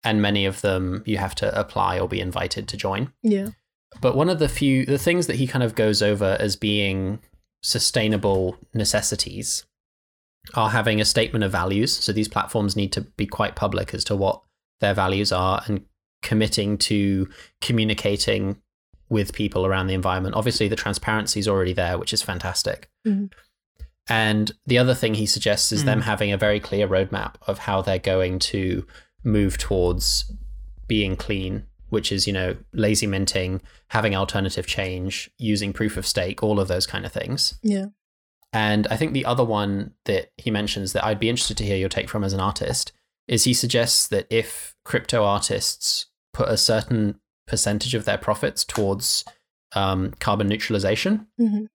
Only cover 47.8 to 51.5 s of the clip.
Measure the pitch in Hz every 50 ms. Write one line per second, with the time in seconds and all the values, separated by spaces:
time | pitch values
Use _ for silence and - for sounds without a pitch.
47.8 | - 127 123 113 101 - 101 101 - - 104 - - 143 - - - - - -
48.8 | 107 98 98 98 - - - - - - - _ _ _ _ _ _ _ - 104
49.8 | 98 95 95 95 95 92 - - - - 104 101 107 98 104 110 - - 113 101
50.8 | 98 95 104 110 - 185 208 214 214 _ _ - 240 220